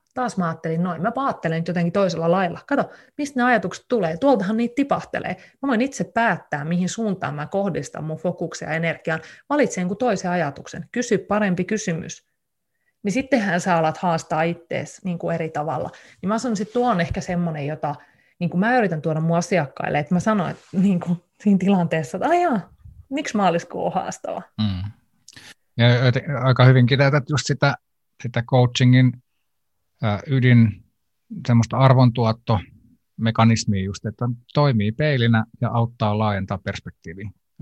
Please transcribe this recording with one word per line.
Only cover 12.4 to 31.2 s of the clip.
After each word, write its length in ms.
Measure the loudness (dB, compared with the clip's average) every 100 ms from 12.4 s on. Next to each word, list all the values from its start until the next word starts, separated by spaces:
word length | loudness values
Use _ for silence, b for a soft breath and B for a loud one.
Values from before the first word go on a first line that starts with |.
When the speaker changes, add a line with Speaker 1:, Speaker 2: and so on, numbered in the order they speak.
| _ _ _ _ _ _
Speaker 1:
Niin 100 | -4
sittenhän 480 | -2 0 0 2 0
sä 160 | 0 2
alat 200 | 0 0
haastaa 440 | -2 -2 -2 -2
ittees, 640 | -2 -4 -6 -8 -8 -10
niin 160 | -8 -6
kuin, 160 | -4 -4
eri 140 | -4
tavalla. 400 | -6 -4 -6 -8 B B B
Niin 60 | -4
mä 80 | -4
sanon, 200 | -2 -4
että 120 | -4
tuo 160 | -2 0
on 120 | 0
ehkä 200 | -2 -4
semmonen, 460 | -4 -4 -4 -4 -8
jota 280 | -6 -6 -8 b b b b
niin 100 | -4
kuin 100 | 0
mä 180 | 0 2
yritän 240 | 0 -2
tuoda 200 | -4 -2
mun 160 | 0 0
asiakkaille, 640 | 0 -2 -2 -6 -4 -4
että 160 | 0 0
mä 40 |
sanon, 300 | 0 0 -2
että 140 | -8 _
niin 260 | 0 2 2
kuin 240 | -2 -6 _ _
siinä 140 | 2 2
tilanteessa, 600 | 4 2 2 -2 -4 -4
että 120 | 0
"Ai 120 | 2
jaa, 180 | 2 0 -4 _ -20 -20 -10
miksi 280 | -8 -4 0
maaliskuu 480 | 2 0 -4 -6 -4
on 80 |
haastava?" 480 | -4 -6 -10 -10 -10 -10 -4
Speaker 2:
Mm. 260 | -4 -4 -8 -12 _ _ _ -20 B -20 _ 2
Ja 280 | 4 6 4
joten 180 | 0 -2 0
aika 220 | 2 8 8
hyvin 200 | 8 6
kiteytät 440 | 4 4 2 0
just 140 | -2 -2
sitä, 300 | 0 0 0 _ _ _ -12
sitä 180 | -6 -6
coachingin, 680 | 2 4 4 4 6 6 6 2 _ _ _ _ _ _ _ -6
ää, 180 | -4 -4 0
ydin, 560 | 2 6 8 6 2 _ _ _ _